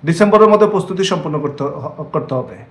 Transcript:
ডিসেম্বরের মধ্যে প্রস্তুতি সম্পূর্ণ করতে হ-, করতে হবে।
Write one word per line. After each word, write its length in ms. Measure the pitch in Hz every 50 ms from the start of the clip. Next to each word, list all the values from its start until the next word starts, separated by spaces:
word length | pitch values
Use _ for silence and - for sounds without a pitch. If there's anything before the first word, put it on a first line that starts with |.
| -
ডিসেম্বরের 420 | 151 165 165 208 208 214 214 220 214
মধ্যে 200 | 208 208 208 208
প্রস্তুতি 360 | 208 190 165 - 190 180 190
সম্পূর্ণ 360 | 190 190 165 143 156 151 147
করতে 240 | 143 143 139 - 143
হ-, 400 | 139 - - 120 156 - - 151
করতে 320 | - - 160 - - 131
হবে। 200 | 127 123 - 104 - - _